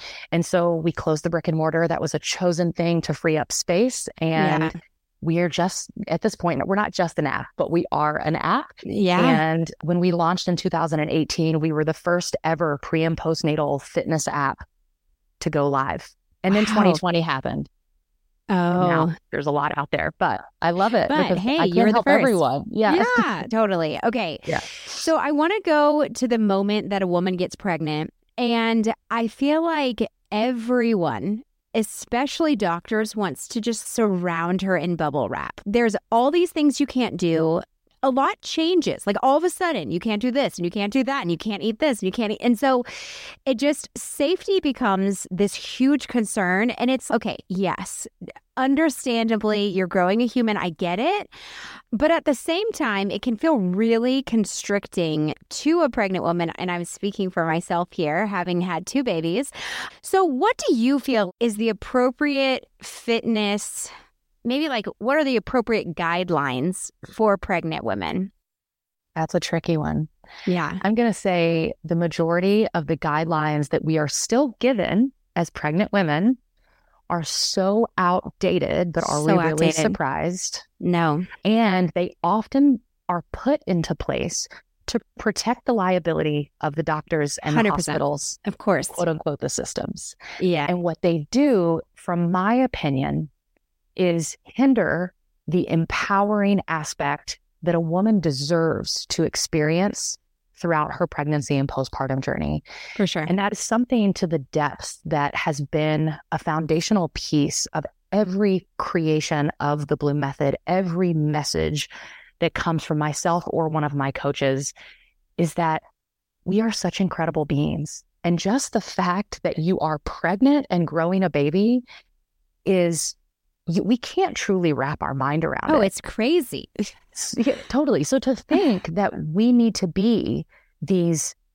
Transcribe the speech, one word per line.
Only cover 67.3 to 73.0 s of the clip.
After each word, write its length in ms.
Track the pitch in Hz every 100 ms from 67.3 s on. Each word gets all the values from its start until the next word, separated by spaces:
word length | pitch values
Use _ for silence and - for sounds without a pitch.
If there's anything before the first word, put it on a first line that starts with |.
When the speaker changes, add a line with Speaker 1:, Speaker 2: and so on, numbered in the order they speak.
| 196
Speaker 2:
pregnant 460 | - 175 160 156
women? 480 | 113 98 85 185 196 _ _ _ _ _ _ _ _ 165
Speaker 1:
That's 180 | 160
a 60 | 170
tricky 380 | - 165 - 160
one. 300 | 151 151 156 _ - - -
Speaker 2:
Yeah. 320 | 180 151 185
Speaker 1:
I'm 100 | 196 226
gonna 180 | 233
say 600 | 190 196 175 165 165 160 -
the 120 | 156 170
majority 720 | 170 - 165 170 190 208 220 175
of 100 | 147
the 80 |
guidelines 720 | 160